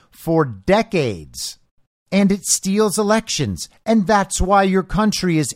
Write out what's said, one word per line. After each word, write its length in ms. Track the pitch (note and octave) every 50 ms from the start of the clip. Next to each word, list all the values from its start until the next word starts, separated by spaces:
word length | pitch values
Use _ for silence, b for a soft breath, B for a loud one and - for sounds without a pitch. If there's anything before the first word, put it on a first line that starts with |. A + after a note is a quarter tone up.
| b b
for 340 | b - - E3 E3 E3 D#3
decades. 1160 | B2+ G#2+ F#2+ - - F#3+ A3 A3 - - E3+ C#3+ A#2 G2 E2 D2+ C#2 - - - - - _ _ _ _ _ _ _ _ _ _ -
And 200 | F3+ G3 G3+ F#3+
it 120 | G3+ G3 -
steals 540 | - - - - F#3+ F#3+ G#3 A3 G#3 E3
elections. 720 | G#3+ G3+ G3+ G#3+ A#3 A3+ - - - C#3 G#2 F#2 D#2 - - b b b
And 220 | - A3+ A3+ F#3
that's 340 | F#3 A3 G3+ F#3+ G3 - -
why 220 | F#3 F3+ G3+ G3 G3
your 200 | G3 F#3 F#3+ F#3
country 540 | - - F#3 G#3+ G#3+ - - F#3 F3+ E3
is 160 | D#3 D3 - -